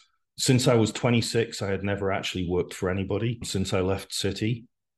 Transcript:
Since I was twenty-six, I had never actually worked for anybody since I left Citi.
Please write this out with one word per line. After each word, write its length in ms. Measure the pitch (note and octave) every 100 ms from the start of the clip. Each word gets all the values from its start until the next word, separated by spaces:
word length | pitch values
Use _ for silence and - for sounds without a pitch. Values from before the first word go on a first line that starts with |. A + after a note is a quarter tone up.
| _ _ _ -
Since 300 | - B2+ C3+
I 60 |
was 180 | A#2+ G#2+
twenty-six, 680 | - B2+ A#2 A2+ A#2 A2+ -
I 80 | G2
had 120 | F#2+
never 300 | G2 G2+ G2
actually 340 | G2 - F#2 F2
worked 260 | F2+ E2+
for 160 | - F#2
anybody 500 | F#2+ F#2+ G2+ A2+ A2+
since 320 | - G2 F#2+
I 60 | G2
left 320 | F#2 F#2+ -
Citi. 540 | - G2+ F#2 A2 A2+ - _ _